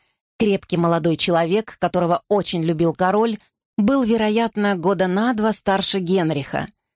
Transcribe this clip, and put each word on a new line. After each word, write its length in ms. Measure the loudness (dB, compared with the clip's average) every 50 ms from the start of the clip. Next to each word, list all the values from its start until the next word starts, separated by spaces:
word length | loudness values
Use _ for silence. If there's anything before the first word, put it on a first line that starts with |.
| _ _ _ _ _ _ _ _
крепкий 380 | 0 0 0 -2 -2 -4 -2
молодой 400 | 0 2 2 0 2 2 0 0
человек, 600 | 0 0 0 2 2 2 2 0 -2 -2 -4 -8 -6
которого 440 | -4 -2 0 0 0 2 0 -2 0 _
очень 340 | -2 0 0 -2 -4 -2
любил 320 | -2 -2 0 0 0 0 0
король, 460 | 0 0 0 2 2 0 0 -2 -6 -10 _ _ _ _ _ _ 0
был, 260 | 2 2 2 2 2
вероятно, 720 | 2 2 2 2 0 2 0 0 -2 -2 -2 -2 0 -2
года 320 | 0 0 -2 0 0 0 0
на 260 | 0 0 0 0 0
два 200 | 0 0 0 0
старше 460 | 0 0 0 0 0 0 -2 -2 -2
Генриха. 680 | -2 0 0 0 2 0 -2 -4 -4 -4 -6 -6 -6 -6 -12 _ _ _ _